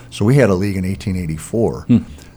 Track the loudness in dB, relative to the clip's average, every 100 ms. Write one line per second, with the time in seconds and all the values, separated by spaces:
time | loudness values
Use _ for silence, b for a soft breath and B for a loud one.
0 | B -2 2 4 4 4 0 -2 -4 -4
1 | -4 -4 -4 -6 -6 -2 -2 -2 2 2
2 | B B B